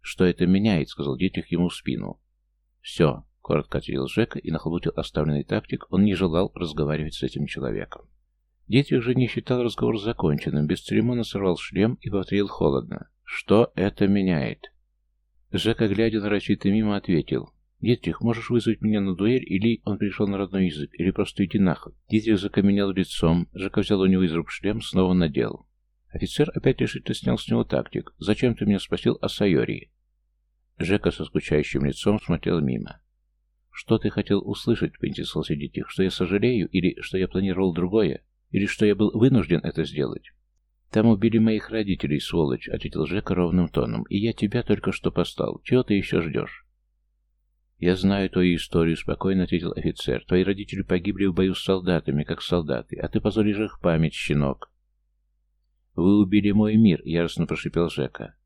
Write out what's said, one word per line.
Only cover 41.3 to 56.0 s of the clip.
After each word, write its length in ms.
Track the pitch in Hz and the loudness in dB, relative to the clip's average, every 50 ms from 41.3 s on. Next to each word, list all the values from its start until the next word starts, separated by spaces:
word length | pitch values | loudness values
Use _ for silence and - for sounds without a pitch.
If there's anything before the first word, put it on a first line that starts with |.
| 107 113 | 4 4
моих 320 | 110 113 110 104 - - | 4 4 2 0 -4 -4
родителей, 480 | 110 113 107 98 90 - - 69 76 71 | -4 -4 -2 -2 -2 -2 0 -2 -2 -2
сволочь", — 500 | - - - 85 78 67 62 - - - | -2 -2 0 2 2 2 0 -4 -4 -8
ответил 360 | - - - - - - 78 | -8 -6 -6 -6 -4 -4 -2
Жека 260 | 78 87 104 - - 95 | -2 -2 -4 -2 -2 0
ровным 340 | 87 87 85 85 90 87 | 0 2 2 2 2 2
тоном. 360 | 80 - 78 - 113 110 - - - | 2 0 -2 -2 0 -4 -6 -6 -2
"И 80 | - 101 | -2 0
я 120 | 104 117 | 0 -2
тебя 300 | 110 - 110 104 117 123 | -2 -2 -4 -2 -2 -2
только 300 | 113 - 104 95 - 95 | 0 0 -2 0 0 -6
что 200 | 92 - - 92 | -6 -2 -4 -2
послал. 480 | - 87 85 - - - - - - - _ | 0 0 -2 -2 -2 -4 -4 -4 -4 -10 _
Чего 180 | - - 127 | 0 0 0
ты 140 | 127 - 104 | 2 2 0
ещё 260 | 98 - - 92 90 | 0 0 0 -2 -2
ждёшь?" 460 | 82 80 69 60 - - - - _ _ _ _ _ _ _ _ _ _ _ _ _ _ _ _ _ _ _ _ _ _ _ _ | -2 -2 -4 -4 -6 -6 -12 -20 _ _ _ _ _ _ _ _ _ _ _ _ _ _ _ _ _ _ _ _ _ _ _ _
"Я 160 | 85 87 92 | 0 0 2
знаю 340 | 92 92 98 98 98 95 92 | 2 2 2 2 2 0 0
твою 280 | - 92 90 90 87 | 2 2 4 4 2
историю", — 380 | 80 - - - 87 82 82 80 | 0 -2 -2 0 2 2 2 0
спокойно 480 | - - - 80 - - 95 95 95 90 | -2 -4 -6 -6 -2 -2 0 0 0 0
ответил 260 | - 92 85 87 87 | 0 -2 -2 -2 -4
офицер. 520 | - - 80 80 71 - - - 62 - - | -6 -4 -4 -4 -4 -4 -4 -4 -4 -4 -2
"Твои 180 | - 92 90 92 | 0 2 2 2
родители 400 | 92 101 98 101 - - 98 92 | 2 -2 -4 -6 -8 -8 -8 -4
погибли 420 | - 92 90 85 101 95 92 98 | -2 -2 -2 -2 -4 -2 0 -2
в 80 | 98 85 | 0 2
бою 220 | 95 95 95 90 | 2 0 0 0
с 80 | - - | -4 -2
солдатами, 600 | - 95 95 90 90 87 80 - - 69 73 80 | -2 -2 0 0 0 0 0 0 -2 -2 -2 -2
как 200 | - 82 - - | -4 -6 -8 -4
солдаты, 520 | - 90 87 80 71 67 60 - _ - | -2 -2 -2 0 -2 -4 -4 -6 _ -10
а 100 | - - | -8 -8
ты 120 | - - 107 | -4 -4 -2
позоришь 380 | - 107 98 110 104 104 101 | -2 0 0 2 2 2 0
их 220 | 101 110 95 - - | -2 -4 -6 -8 -2
память, 320 | - 90 82 80 80 76 - | 0 2 2 2 2 0 -2
щенок". 580 | - - - 76 73 71 69 65 - - _ _ _ _ _ _ _ _ _ _ _ _ _ _ _ _ _ _ _ _ _ _ _ _ _ _ | -6 -4 0 0 2 2 0 -2 -6 -12 _ _ _ _ _ _ _ _ _ _ _ _ _ _ _ _ _ _ _ _ _ _ _ _ _ _
"Вы 240 | 85 | 0